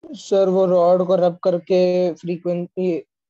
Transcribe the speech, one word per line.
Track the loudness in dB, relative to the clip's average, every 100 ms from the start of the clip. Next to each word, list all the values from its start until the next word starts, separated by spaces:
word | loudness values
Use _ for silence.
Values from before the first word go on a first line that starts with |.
| -16
Sir | -16 -2 0 2
वो | 2 2
rod | 2 4 2 2
को | 2
rub | 0 0
करके | -2 -2 0 2 2 2 -2
frequency | -4 -8 -8 -6 -6 -8 -6 -4 -4 -8 _